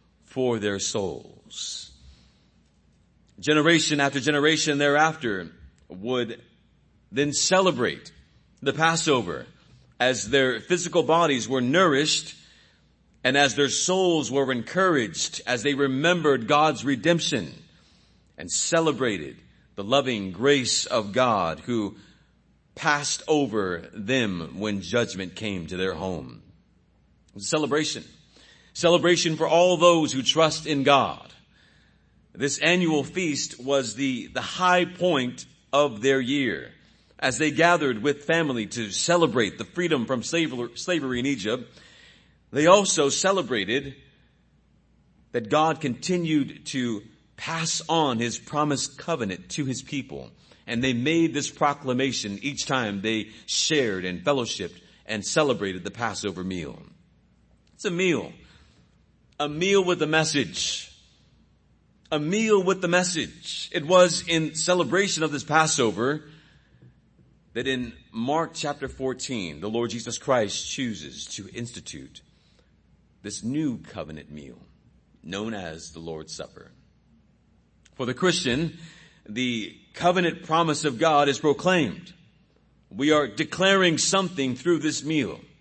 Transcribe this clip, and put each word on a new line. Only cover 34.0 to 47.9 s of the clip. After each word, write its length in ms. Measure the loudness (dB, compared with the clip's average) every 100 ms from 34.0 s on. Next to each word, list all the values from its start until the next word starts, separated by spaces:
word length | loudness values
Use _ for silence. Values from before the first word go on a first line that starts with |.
| -4 -4 -6
the 140 | -8
high 440 | -6 0 4 4 2
point 600 | -2 0 0 -2 -6 -18 _ _
of 280 | 2 2 2
their 200 | 2 2
year. 500 | 2 0 -2 -4 -10 -20 _ _ _ -4
As 200 | -4 0
they 120 | -2
gathered 520 | 4 4 4 2 0
with 220 | -2 -2 0
family 420 | 0 0 -2 -4
to 240 | -6 -6
celebrate 640 | -4 2 4 4 4 0 -2
the 80 | -10
freedom 400 | -4 0 0 0
from 160 | -4
slaver-, 540 | -2 -2 -2 -4 -8 -8
slavery 440 | -4 -2 -2 -2
in 60 | -2
Egypt, 560 | -2 -4 -4 -6 -20 -20 -20 -20 -20 _ _ _
they 180 | 2 6
also 420 | 6 6 2 0
celebrated 840 | 2 0 0 0 -2 0 -2 -4 -16 -20 _ _ _ _ _ _ _ _ _ _ _ _
that 160 | -8 0
God 320 | 2 2 0
continued 840 | -4 -4 -2 -2 2 0 0 -8 -8
to 340 | -4 -4 -6 -10 _ _ -14
pass 460 | -8 -4 -4 -4
on 300 | 0